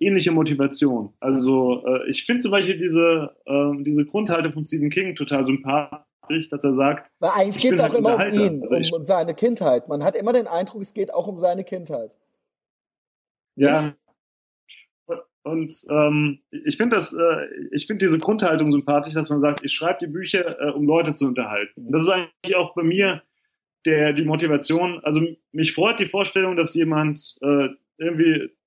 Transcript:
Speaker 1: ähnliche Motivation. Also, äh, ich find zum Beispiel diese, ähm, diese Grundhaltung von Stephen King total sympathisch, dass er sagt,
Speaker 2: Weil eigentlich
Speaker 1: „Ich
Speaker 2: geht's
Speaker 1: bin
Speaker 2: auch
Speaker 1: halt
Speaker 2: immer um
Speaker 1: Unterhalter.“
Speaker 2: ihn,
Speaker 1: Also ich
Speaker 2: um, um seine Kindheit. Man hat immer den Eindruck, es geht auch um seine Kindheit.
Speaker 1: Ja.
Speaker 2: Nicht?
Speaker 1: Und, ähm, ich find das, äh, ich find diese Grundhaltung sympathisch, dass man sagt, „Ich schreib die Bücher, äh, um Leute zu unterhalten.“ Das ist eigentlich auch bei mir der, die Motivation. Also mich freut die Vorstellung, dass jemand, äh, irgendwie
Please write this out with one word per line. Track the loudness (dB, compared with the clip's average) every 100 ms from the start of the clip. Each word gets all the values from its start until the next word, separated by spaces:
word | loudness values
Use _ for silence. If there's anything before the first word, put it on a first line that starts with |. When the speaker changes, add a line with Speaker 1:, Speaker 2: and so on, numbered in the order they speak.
Speaker 1:
ähnliche | 0 2 2
Motivation. | 2 2 0 -2 2 0 0 -6 -6
Also, | -2 0 2 2 2 0 -2
äh, | -2 -2
ich | -4
find | -2 -2
zum | 2
Beispiel | 0 0 -2
diese, | 0 4 4 2 -2 -10 -2
ähm, | 0 0 -2
diese | 0 0
Grundhaltung | 0 -2 0 0 -2
von | -4
Stephen | -6 -2 0
King | -2 -4
total | -6 -4 0
sympathisch, | 0 0 0 -2 -2 -12 _ _ -6 -4 -4
dass | -2
er | 0
sagt, | 2 2 0 -8 _
Speaker 2:
Weil | 0
eigentlich | 2 0 2
Speaker 1:
„Ich |
Speaker 2:
geht's | 2 4
Speaker 1:
bin |
Speaker 2:
auch | 2
Speaker 1:
halt | 2
Speaker 2:
immer | 2
um | 2
Speaker 1:
Unterhalter.“ | 2 2 2
Speaker 2:
ihn, | 0
Speaker 1:
Also | -2
ich | 0 0
Speaker 2:
um, | -4
um | 0
seine | 0 0
Kindheit. | 0 0 2 2 2 0
Man | -2
hat | 0 0
immer | 2
den | 2 0
Eindruck, | -4 -4 -8
es | -10
geht | -6 -4
auch | -2 -4
um | -2
seine | 0 0
Kindheit. | -6 -10 -8 -10 -10 _ _ _ _ _ _ _ _ _ _ _ _ _ _
Speaker 1:
Ja. | 0 2 4
Speaker 2:
Nicht? | 0 -8 _ _ _ _ _ _ _ -20 _ _ -10 -10 -10 _
Speaker 1:
Und, | -6 -6 -6 -10 -2
ähm, | 2 2 2 0 -2 _
ich | -6 -4 0
find | 0
das, | 0 0
äh, | 0 2 2 -4 -12 -6
ich | -6 -4
find | 0
diese | 2 2
Grundhaltung | 0 0 2 2 2
sympathisch, | 2 2 0 0
dass | -4 -2
man | 0
sagt, | 0 0
„Ich | -6
schreib | -4 -4 -4
die | -6
Bücher, | -8 -4 -2 -2 -4
äh, | -4
um | 0
Leute | 2 2 2
zu | 0 -2
unterhalten.“ | -2 -2 -4 -6 -10 -2
Das | 0
ist | 2
eigentlich | 0 -2 _ -2 -2
auch | -2
bei | -2
mir | 0 2 0 -2 -10 _ _ _ _ _
der, | 0 2 2
die | 2
Motivation. | 0 0 0 0 0 0 0 -4
Also | -2 0 0 -4 _
mich | -2 -2
freut | 2 0 0
die | -2
Vorstellung, | -2 -2 0 0 0
dass | 0
jemand, | 0 0 2 0 -4 -10 -6
äh, | 0 2 0 -6 _ -8
irgendwie | -4 2 4 4 -2 -12